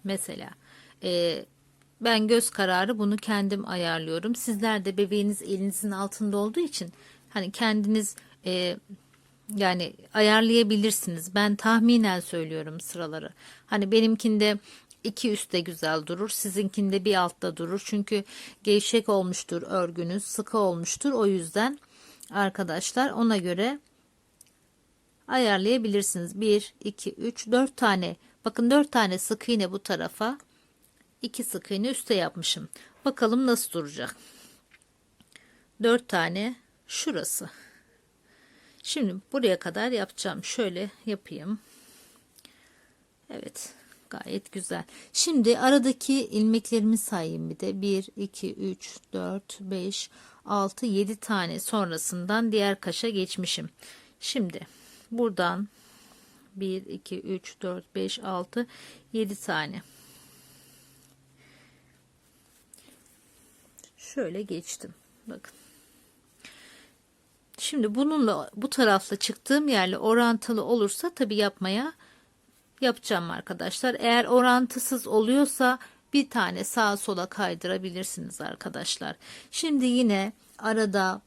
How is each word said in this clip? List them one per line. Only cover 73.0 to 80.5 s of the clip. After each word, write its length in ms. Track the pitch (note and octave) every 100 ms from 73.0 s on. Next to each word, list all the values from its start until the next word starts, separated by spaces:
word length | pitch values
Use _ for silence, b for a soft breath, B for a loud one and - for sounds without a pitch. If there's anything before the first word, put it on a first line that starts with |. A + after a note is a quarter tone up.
| - G3 E3+
arkadaşlar. 640 | E3+ - F3 E3+ - B3+ A#3+
Eğer 260 | A#3 A#3 A#3
orantısız 800 | B3 B3+ B3 B3 B3+ - B3+ -
oluyorsa 720 | G#3+ A3 C4+ C#4+ - B3+ B3+ B B _
bir 160 | C#4+ C4+
tane 340 | A#3+ F3+ F3+
sağa 340 | F#3+ - G#3+ G3+
sola 280 | - F#3 F3+
kaydırabilirsiniz 1160 | - F#3+ E3+ F3+ F#3+ F#3 F3 F#3 - E3 -
arkadaşlar. 760 | - - G3 - - - - - B B B
Şimdi 340 | - E4 D4 B3+
yine 480 | B3 A#3+ G3 G3 - _